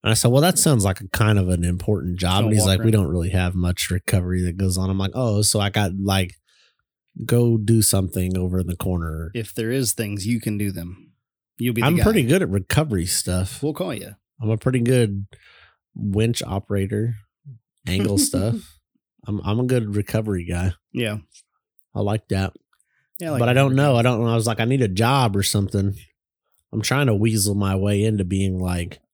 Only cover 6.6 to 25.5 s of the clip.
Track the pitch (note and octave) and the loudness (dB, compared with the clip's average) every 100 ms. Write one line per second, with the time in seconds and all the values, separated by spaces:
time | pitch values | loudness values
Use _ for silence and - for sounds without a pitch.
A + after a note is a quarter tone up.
6.6 | _ _ _ _ _ - A#2 A#2+ A#2+ A2+ | _ _ _ _ _ -14 0 2 2 2
7.6 | G#2 A2+ G#2 G2 F#2+ F#2+ F#2 F#2 F2+ F#2 | 2 2 4 0 0 -2 -2 -2 -2 -2
8.6 | F2 F2 F#2+ F2+ E2 D#2 E2+ A#2 G#2+ - | -4 -4 -4 -4 -4 -8 -8 -10 -10 -6
9.6 | A2+ C3 A#2+ - G#2+ G#2 G2 A#2+ A2 G#2 | -4 -2 -2 -2 -4 -4 -2 -2 -2 -4
10.6 | G2+ F2+ E2+ F#2 - _ _ _ _ _ | -4 -6 -12 -14 -20 _ _ _ _ _
11.6 | A#2+ A2+ B2+ E3+ - A3 A#2+ F3+ D#3 G2 | -4 2 2 4 4 4 4 2 2 -2
12.6 | F#2 - D3+ G2+ E2+ - - F2+ F#2 - | 0 -2 0 -2 -2 -4 -2 -2 -2 -4
13.6 | D3 D#3 F#3 A2+ - G#2+ _ _ G#2+ A2 | -6 -4 -6 -8 -12 -18 _ _ -2 0
14.6 | - B2+ A#2 B2+ A2+ G2 G2+ - - - | 0 0 2 4 2 -2 -8 -16 -20 -20
15.6 | - _ _ E2 G#2 G2 A2+ A#2 - F#2+ | -20 _ _ -8 -2 0 0 0 -4 -6
16.6 | - G2+ G2 G#2 A#2 G#2+ _ _ D3 A#2+ | -4 -4 -2 -2 -4 -6 _ _ -20 -20
17.6 | _ _ - F#3 G3+ G2+ - - G2+ G3+ | _ _ -4 -2 0 0 0 0 -2 -4
18.6 | - _ _ _ _ _ - G#2 F#2+ A2 | -8 _ _ _ _ _ -8 -6 -2 -2
19.6 | B2 B2+ G#2+ G2+ G2+ A2+ A2 F#2+ F2 F2 | 0 0 0 -4 -2 -4 -2 -4 -4 -2
20.6 | F#2 - _ - A2+ G#2 - - _ _ | -2 -4 _ -6 -4 -6 -12 -20 _ _
21.6 | _ _ _ G#2+ G2+ G#2+ _ F#2+ F#2+ - | _ _ _ -4 -2 -2 _ -2 -2 -6
22.6 | _ _ _ _ _ _ E3 C#3 A#2+ B2+ | _ _ _ _ _ _ -6 0 2 4
23.6 | C#3 C3 C#3+ A#2+ A#2+ A#2 A#2 A#2 A2 A2 | 4 4 4 4 4 2 2 2 0 0
24.6 | A2+ C3+ A2+ F#2 A2+ C#3 A#2+ G2 G2 | 0 2 0 2 2 4 2 2 0